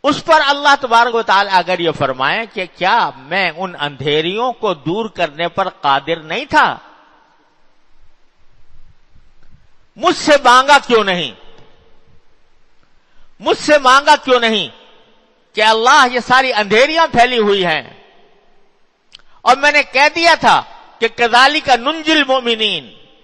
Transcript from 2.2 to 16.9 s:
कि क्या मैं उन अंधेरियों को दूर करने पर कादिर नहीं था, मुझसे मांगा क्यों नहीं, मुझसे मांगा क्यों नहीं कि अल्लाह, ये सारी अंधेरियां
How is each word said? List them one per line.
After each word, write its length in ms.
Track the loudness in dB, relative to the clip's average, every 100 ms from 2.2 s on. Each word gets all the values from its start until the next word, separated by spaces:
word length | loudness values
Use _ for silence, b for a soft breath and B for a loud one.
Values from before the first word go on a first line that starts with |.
| -2 -4 -6
कि 200 | -10 -12
क्या 420 | -4 0 0 0 -6
मैं 280 | -8 -4 -4
उन 220 | -6 -10 -6
अंधेरियों 760 | -8 -6 -4 -2 -2 -4 -6
को 200 | -4 -6 -6
दूर 320 | -6 -6 -8 -6
करने 320 | -6 -4 -8
पर 180 | -6 -8 -4
कादिर 420 | -2 -2 -2 -8
नहीं 240 | -6 -10 -2
था, 340 | 0 0 -4 -16 _ _ _ _ _ _ _ _ _ _ -20 -20 -20 _ _ -20 -20 -20 -20 -20 -20 _ -20 -20 -20 -20 -20 _ -20 _ -4
मुझसे 400 | -2 -2 2 2
मांगा 360 | 4 4 6 2
क्यों 240 | 4 0
नहीं, 280 | 0 -4 -6 -12 -20 -20 -20 -20 _ -20 _ -20 _ _ _ _ _ _ _ _ _ -20 -20 _
मुझसे 380 | -4 -4 2 2
मांगा 360 | 4 2 4 2
क्यों 220 | 2 0
नहीं 280 | 0 -2 -6 -14 _ _ _ _ _ _ _ -2
कि 40 |
अल्लाह, 420 | 0 2 4 4 2
ये 140 | 0
सारी 280 | 0 0 2
अंधेरियां 540 | -4 0 2 2